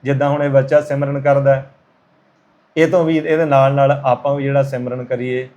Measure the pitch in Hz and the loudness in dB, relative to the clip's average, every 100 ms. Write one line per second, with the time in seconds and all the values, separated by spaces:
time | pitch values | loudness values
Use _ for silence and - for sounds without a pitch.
0 | 131 139 143 147 143 139 131 151 147 139 | -2 0 0 0 2 0 4 0 0 -4
1 | 139 139 139 139 139 135 135 _ _ _ | -4 -2 0 2 4 0 -2 _ _ _
2 | _ _ _ _ _ _ _ - 160 180 | _ _ _ _ _ _ _ 0 2 2
3 | 160 160 156 156 156 143 135 139 139 139 | 0 -2 0 -2 2 2 2 2 2 2
4 | 135 123 143 143 139 139 135 131 123 127 | -2 -2 -2 -4 -2 0 -2 -4 -8 -10
5 | 123 127 127 123 131 | -8 -6 -4 -6 -8